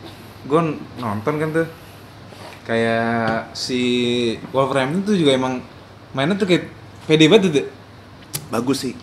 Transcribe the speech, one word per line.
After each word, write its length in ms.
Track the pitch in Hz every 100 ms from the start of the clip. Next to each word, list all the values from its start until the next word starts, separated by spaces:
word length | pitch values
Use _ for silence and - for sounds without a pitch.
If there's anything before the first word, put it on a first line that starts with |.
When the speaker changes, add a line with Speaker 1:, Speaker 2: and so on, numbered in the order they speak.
| - - - -
Speaker 1:
gua 180 | - 151 165 143 - -
nonton 360 | 120 101 110 151
kan 120 | 156
tuh. 180 | 160 160 - - - - - - - - - -
Kayak 880 | 117 113 113 113 117 113 113 -
si 260 | - - 123 123 123 120 123 117 107 -
Wolverhampton 560 | 131 135 135 131 180 196
tuh 100 | 202
juga 160 | 143
emang 280 | 131 131 127 107 - - - -
mainnya 240 | 135 143 202
tuh 100 | 196
kayak 200 | 165 - - - - -
pede 200 | 156 156
banget 160 | 208 185
tuh, 60 |
tuh. 120 | 143 - - - - - - - - -
Speaker 2:
Bagus 300 | 110 123 135
sih. 120 | 131 -